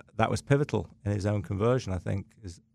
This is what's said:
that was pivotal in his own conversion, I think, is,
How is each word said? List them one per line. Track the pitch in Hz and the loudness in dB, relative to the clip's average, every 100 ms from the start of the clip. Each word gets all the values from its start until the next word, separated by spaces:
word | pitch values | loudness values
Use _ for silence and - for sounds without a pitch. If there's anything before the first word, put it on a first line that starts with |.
| - 107 | -12 -2
that | 117 | 0
was | 113 | 0
pivotal | - 143 147 104 - - | 2 2 2 -2 -4 -8
in | 101 | -4
his | 101 101 | 0 0
own | 104 | 0
conversion, | - 98 113 127 98 | -2 0 2 2 0
I | 90 | -4
think, | 107 98 - - | -2 -4 -6 -14
is, | 101 - _ | -16 -16 _